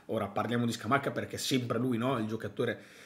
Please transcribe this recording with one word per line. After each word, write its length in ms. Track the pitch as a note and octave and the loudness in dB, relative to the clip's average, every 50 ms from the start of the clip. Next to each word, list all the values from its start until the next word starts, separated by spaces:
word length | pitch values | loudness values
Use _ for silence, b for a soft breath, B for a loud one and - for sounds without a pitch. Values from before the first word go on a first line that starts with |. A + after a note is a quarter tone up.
| B | B
ora 200 | - - A2 G2+ | -4 -2 -2 -2
parliamo 380 | G2 - G#2+ G#2+ A2 A#2+ A#2+ A#2+ | -2 -2 -2 0 2 2 2 2
di 80 | A#2 | 2
Scamacca 380 | A2+ - - G#2+ C3+ C#3 - C#3+ | 0 -2 0 2 2 2 2 0
perché 260 | - A#2+ G#2+ - - | -2 -2 -4 -4 -6
è 20 | A#2 | -6
sempre 400 | - - D3 B2+ A#2+ A2+ A2+ A2+ | 0 2 2 2 2 2 0 0
lui, 200 | B2 C3 A#2+ A2 | 2 2 2 2
no? 200 | A#2+ C3 C3+ A#2 | 2 2 0 0
Il 80 | A2 | 0
giocatore 540 | G#2+ A2+ G#2+ - G#2 - - B2 A#2 - B B B B B B | -2 -4 -4 -6 -8 -2 -2 0 0 0 B B B B B B